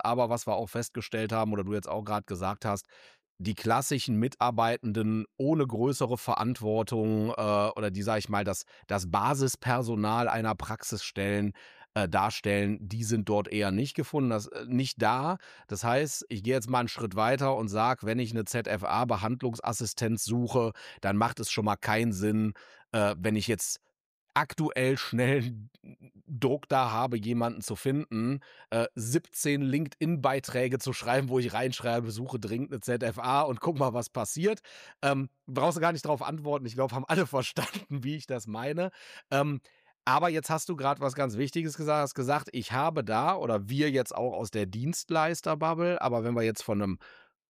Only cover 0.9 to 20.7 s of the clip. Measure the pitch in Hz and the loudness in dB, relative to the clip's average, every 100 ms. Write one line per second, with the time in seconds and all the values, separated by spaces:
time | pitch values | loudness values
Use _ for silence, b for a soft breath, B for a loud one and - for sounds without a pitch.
0.9 | - - 113 107 113 110 104 95 104 - | -6 -6 -4 0 0 0 0 0 -2 -2
1.9 | 95 104 104 - 92 95 104 113 101 - | -4 -2 -4 -4 -4 -4 -2 -2 -2 -6
2.9 | B B B B - 180 104 - 117 135 | B B B B -8 -4 -2 2 2 2
3.9 | 139 - 107 123 - 120 113 113 120 113 | -2 0 0 0 0 0 2 2 2 -2
4.9 | 104 110 110 104 - 135 160 131 113 127 | 0 0 0 -4 -2 0 2 2 2 2
5.9 | 139 123 123 - - 113 123 107 110 107 | 2 0 -2 -2 0 0 0 0 0 0
6.9 | 117 110 110 110 - 107 101 104 - 104 | 0 2 2 0 0 2 4 2 0 -2
7.9 | 95 104 110 101 104 101 92 - B - | -2 0 0 0 0 0 -4 -6 B -4
8.9 | 101 90 98 113 139 135 - 131 123 117 | -2 0 2 4 4 2 0 0 0 0
9.9 | 110 104 117 117 113 110 104 - 110 - | 0 2 2 2 2 0 -2 -4 -8 -6
10.9 | 107 - - 98 104 104 - B B B | -6 -6 -2 0 2 0 -4 B B B
11.9 | 107 95 98 104 - 104 101 101 107 104 | -2 2 2 2 0 0 2 2 -2 -4
12.9 | 110 110 113 101 104 101 107 101 95 139 | -4 0 0 2 0 2 0 2 2 0
13.9 | - 139 151 131 110 107 - 120 127 135 | -2 -2 0 0 0 -4 -10 -2 0 0
14.9 | - 110 123 151 185 B B B 104 117 | 2 2 2 0 -2 B B B -2 2
15.9 | 127 151 - - 107 107 131 110 127 120 | 2 2 -4 -6 -6 0 0 2 0 0
16.9 | - 113 92 110 135 139 131 110 104 117 | -2 -4 2 2 4 2 0 0 2 2
17.9 | 127 104 113 117 113 104 123 110 98 87 | 2 -2 -2 -2 -2 -2 -2 -2 -2 0
18.9 | 104 123 107 110 123 127 113 - 117 113 | 0 2 0 0 0 -2 -2 -4 -2 -4
19.9 | - 113 113 - 117 120 131 113 | -2 0 0 0 0 2 2 0